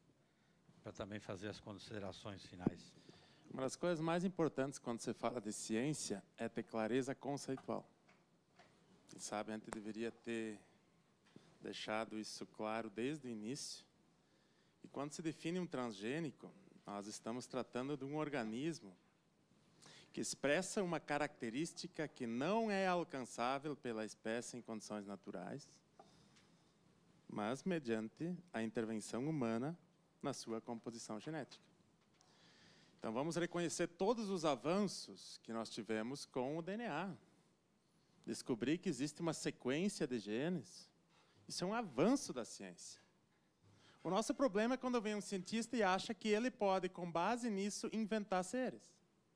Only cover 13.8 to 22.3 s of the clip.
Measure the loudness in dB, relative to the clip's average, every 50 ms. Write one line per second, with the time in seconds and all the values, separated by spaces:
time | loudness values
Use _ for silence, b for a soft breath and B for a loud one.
13.8 | -14 -18 _ _ _ _ _ _ b b b b b b b b b b b b
14.8 | -16 -10 -6 -4 -4 -4 -4 -4 -2 -2 -2 -2 -2 0 0 0 0 0 0 0
15.8 | 0 0 -2 -2 -2 -2 0 0 0 -2 -4 -6 -12 -16 -16 -16 -20 -20 -20 -16
16.8 | -10 -6 -4 -4 -4 -4 -6 -6 -4 -4 -4 -4 -4 -2 -2 -2 -2 -2 -2 -2
17.8 | -2 0 -2 -2 -2 -2 -2 0 0 0 0 0 0 0 0 0 0 0 -2 -4
18.8 | -6 -14 -16 -18 _ _ _ _ _ _ _ _ _ _ -20 -20 -20 -20 B B
19.8 | B B B B B B B -4 -2 -2 -2 2 4 4 6 4 4 2 2 2
20.8 | 2 2 2 0 0 2 2 2 2 0 -2 -4 -4 -2 0 0 -2 -2 -4 -6
21.8 | -10 -8 -4 -4 -4 -4 -4 -4 -2 -2